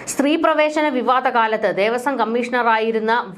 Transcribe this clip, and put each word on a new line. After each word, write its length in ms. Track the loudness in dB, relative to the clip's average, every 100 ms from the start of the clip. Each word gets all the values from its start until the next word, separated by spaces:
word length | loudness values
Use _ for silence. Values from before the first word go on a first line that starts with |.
| -8
സ്ത്രീ 300 | -2 0 2
പ്രവേശന 520 | 2 2 2 0 -2
വിവാദ 400 | 0 0 0 2
കാലത്ത് 480 | 0 0 0 0 0
ദേവസ്വം 400 | 0 0 -2 -2
കമ്മീഷണറായിരുന്ന 1160 | -2 -2 -2 0 2 2 0 0 0 -2 -2